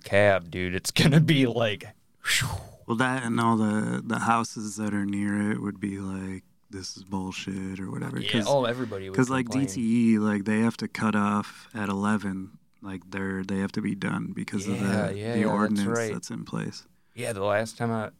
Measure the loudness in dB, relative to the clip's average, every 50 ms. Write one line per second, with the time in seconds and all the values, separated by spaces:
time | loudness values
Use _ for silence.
0 | -6 0 4 6 6 6 6 4 2 -4 -6 -4 -2 -2 -2 -4 -4 -2 2 4
1 | 6 8 8 8 8 8 6 6 4 4 2 2 0 0 0 -2 -8 -14 -18 _
2 | _ _ _ _ -2 0 0 0 0 0 -4 -6 -8 -12 -18 -12 -4 -2 0 2
3 | 2 2 0 -2 -2 -2 0 2 4 4 4 4 4 2 2 0 -2 -2 -4 -4
4 | -4 -2 -4 -2 2 2 2 2 2 -2 -6 -8 -8 -8 -6 -6 -4 -2 -2 -2
5 | -2 -2 -2 -2 0 0 0 0 0 0 0 -2 -2 -6 -6 -4 -4 -6 -4 -4
6 | -6 -6 -6 -6 -6 -8 -8 -10 -12 _ _ _ _ -16 -14 -12 -10 -10 -12 -12
7 | -10 -6 -4 -4 -4 -4 -6 -8 -6 -6 -6 -6 -6 -6 -6 -8 -8 -6 -6 -6
8 | -6 -6 -6 -6 -4 0 0 0 2 4 2 2 2 2 0 -2 -4 -6 -6 -6
9 | -8 -4 2 2 2 2 2 0 0 0 0 -2 -2 -2 -2 -2 0 2 4 4
10 | 6 6 6 6 4 4 2 2 0 2 2 2 2 2 0 -2 -6 -6 -4 -2
11 | 0 2 2 2 2 2 2 0 -2 -4 -10 -18 -20 -12 -8 -6 -4 -2 -2 0
12 | 0 2 0 0 0 -2 -6 -6 -8 -10 -14 -20 _ _ _ _ -12 -10 -10 -10
13 | -10 -10 -8 -6 -4 -4 -4 -4 -4 -2 -2 -2 -2 -2 -2 -2 -2 -2 -2 -2
14 | -2 -2 -2 -2 -4 -6 -6 -6 -8 -6 -6 -6 -4 -4 -2 -2 0 0 2 2
15 | 0 0 -2 -4 -4 -2 0 2 2 2 2 2 2 2 2 2 2 2 0 0
16 | 0 -2 -4 -6 -8 -10 -10 -10 -10 -6 -6 -6 -6 -6 -8 -12 -16 _ _ _
17 | _ _ -14 -10 -6 -6 -4 -2 0 2 2 2 0 -2 -4 -4 -4 -2 -2 -2
18 | -4 -6 -10 _